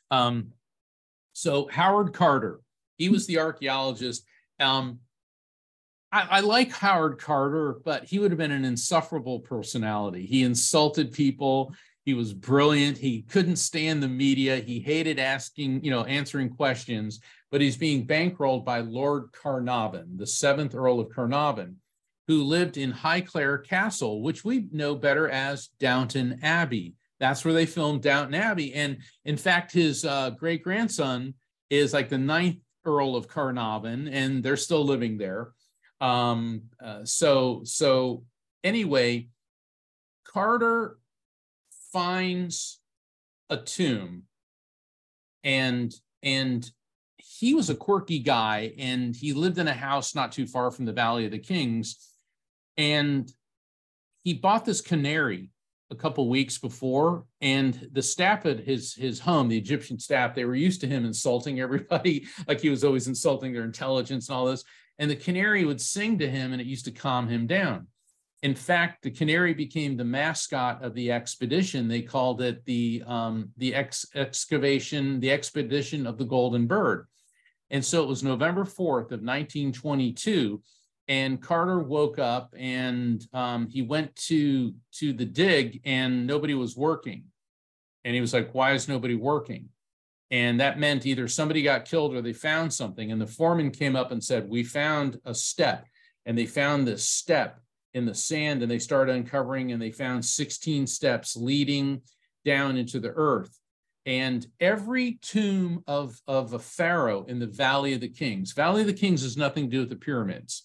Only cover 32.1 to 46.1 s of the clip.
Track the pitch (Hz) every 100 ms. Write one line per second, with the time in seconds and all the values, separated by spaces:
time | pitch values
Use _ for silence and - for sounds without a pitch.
32.1 | 135 135 160 180 175 _ _ 165 147 135
33.1 | 123 - 160 135 123 113 107 113 120 151
34.1 | 135 131 135 131 139 - 165 143 131 117
35.1 | 107 98 98 120 _ _ _ _ _ 131
36.1 | 123 120 117 117 113 110 _ 117 104 110
37.1 | - 156 135 127 113 117 - 143 131 127
38.1 | 120 - _ _ _ 185 226 190 139 120
39.1 | 120 120 _ _ _ _ _ _ _ _
40.1 | _ - 202 208 240 233 233 220 - _
41.1 | _ _ _ _ _ _ - - 185 175
42.1 | 185 185 180 180 - - - _ _ _
43.1 | _ _ _ _ 147 - - 170 113 90
44.1 | 90 - _ _ _ _ _ _ _ _
45.1 | _ _ _ 139 135 131 123 120 - _